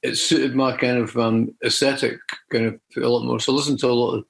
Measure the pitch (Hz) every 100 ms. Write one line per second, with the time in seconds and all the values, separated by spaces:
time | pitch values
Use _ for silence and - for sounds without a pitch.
0 | 131 - - 160 131 127 131 120 127 123
1 | 110 117 113 113 113 - 110 - 139 135
2 | - - - - _ 117 113 107 _ -
3 | 117 120 120 117 123 135 143 131 131 120
4 | 117 107 -